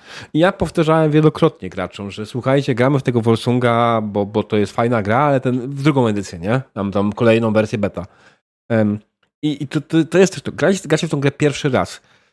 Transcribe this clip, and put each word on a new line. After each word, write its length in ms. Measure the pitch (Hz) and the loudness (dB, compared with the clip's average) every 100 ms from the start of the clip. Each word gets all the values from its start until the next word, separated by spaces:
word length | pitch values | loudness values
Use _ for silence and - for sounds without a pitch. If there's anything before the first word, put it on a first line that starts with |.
| - - - | -20 -20 -4
i 60 | 151 | 2
ja 120 | 180 | 2
powtarzałem 600 | 196 170 - 156 160 156 | 0 -4 -2 2 2 4
wielokrotnie 580 | 151 156 - 156 - 92 | 4 4 4 0 0 -10
graczom, 420 | 95 90 - 101 | -8 -8 -8 -12
że 140 | 101 107 | -10 -10
słuchajcie, 500 | 127 127 143 139 117 | -4 0 0 0 0
gramy 240 | 131 143 | 2 2
w 40 | |
tego 180 | 131 120 | 0 0
Wolsunga, 800 | 113 113 123 123 123 117 117 113 | 2 0 0 0 2 2 2 0
bo, 240 | 107 104 101 | -2 -4 -2
bo 180 | 110 | -2
to 140 | - 107 | 0 0
jest 140 | 98 | -2
fajna 280 | - 120 117 | 0 0 0
gra, 160 | 101 120 | 0 2
ale 200 | 147 131 | 2 0
ten, 300 | 127 123 127 | 0 -4 -6
w 140 | 139 | -2
drugą 240 | 143 139 117 | 0 2 2
edycję, 320 | 101 98 87 | 0 -6 -8
nie? 220 | 92 127 - 107 | -2 -2 -4 -6
Mam 160 | 98 | -2
tam 220 | 101 101 | 0 -2
kolejną 400 | - 117 113 113 | 2 2 4 4
wersję 240 | 107 107 104 | 2 0 -2
beta. 280 | 98 - 87 _ _ _ _ _ - | -4 -6 -14 _ _ _ _ _ -2
Em, 300 | 113 107 104 _ _ _ _ | 0 0 -2 _ _ _ _
i, 200 | 151 139 | -6 -4
i 40 | 139 | -4
to, 140 | 156 | -6
to, 220 | - 160 156 | 0 0 2
to 120 | 175 | 4
jest 160 | 185 | 2
też 80 | - | 0
to. 80 | - | -10
Graliście, 360 | 98 160 190 143 | -2 0 0 0
gracie 200 | 156 165 | -2 0
w 20 | |
tą 100 | 147 | 0
grę 120 | 139 | -2
pierwszy 380 | - 147 - 147 | 0 -2 0 0
raz. 320 | 113 87 - _ _ _ | 0 -2 -6 _ _ _